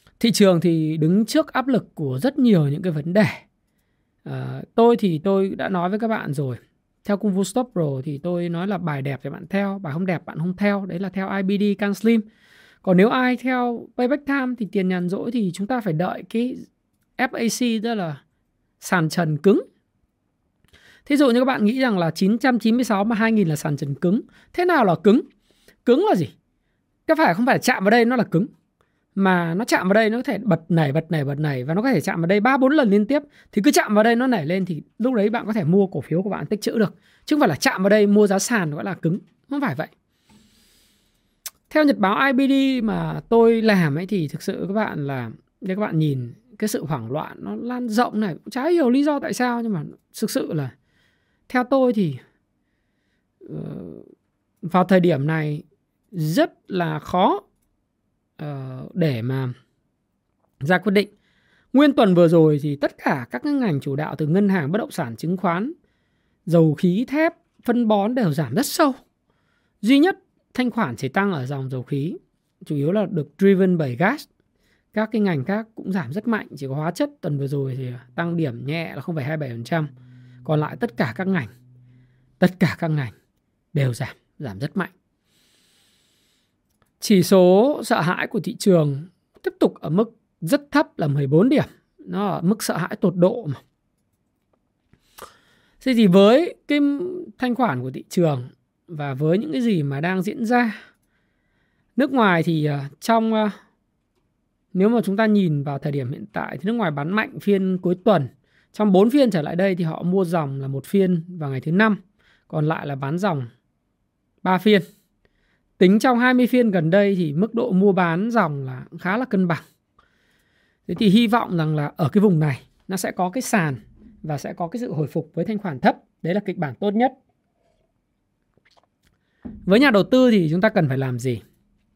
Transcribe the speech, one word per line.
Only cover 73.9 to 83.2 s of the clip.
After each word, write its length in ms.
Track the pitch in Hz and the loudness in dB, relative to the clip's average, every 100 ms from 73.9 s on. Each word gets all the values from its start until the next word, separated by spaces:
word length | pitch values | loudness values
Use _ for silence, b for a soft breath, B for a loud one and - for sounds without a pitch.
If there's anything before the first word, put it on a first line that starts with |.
| 120 | 0
gas. 320 | 190 294 - _ _ _ _ _ _ | -2 -2 -10 _ _ _ _ _ _
Các 160 | 214 220 | -6 -4
cái 80 | 226 | 0
ngành 240 | 196 151 | 0 0
khác 240 | 131 208 220 | -2 -6 -8
cũng 180 | - - | -12 -6
giảm 200 | 190 120 | -6 -6
rất 160 | 180 233 | -6 -4
mạnh, 180 | 214 - 143 | -4 -6 -12
chỉ 120 | 135 | -8
có 60 | |
hóa 160 | 139 160 | -6 -6
chất 200 | 175 285 - | -4 -6 -6
tuần 180 | 170 143 | -6 -4
vừa 80 | 139 | -4
rồi 280 | 143 135 127 | -4 -4 -6
thì 120 | 127 120 - | -10 -12 -12
tăng 220 | - 170 170 | -6 -4 -2
điểm 300 | 147 117 131 | -4 -4 -6
nhẹ 260 | 165 160 | -6 -8
là 60 | - | -10
không 140 | 175 | -8
phẩy 100 | 160 | -6
hai 120 | 131 160 | -6 -6
bảy 140 | 135 | -6
phần 140 | 117 | -8
trăm. 240 | 117 165 147 b b b b b | -4 -4 -4 b b b b b
Còn 160 | - 151 | -4 -2
lại 160 | 151 - | -2 -4
tất 200 | 233 - | -6 -4
cả 160 | 139 117 | -6 -4
các 100 | 185 | -2
ngành, 220 | 180 107 - _ - b b b b b _ | -2 -4 -14 _ -20 b b b b b _
tất 120 | 180 - | 0 2
cả 180 | 147 - | -2 -2
các 100 | 165 | -2
ngành 240 | 151 117 - | -2 -4 -10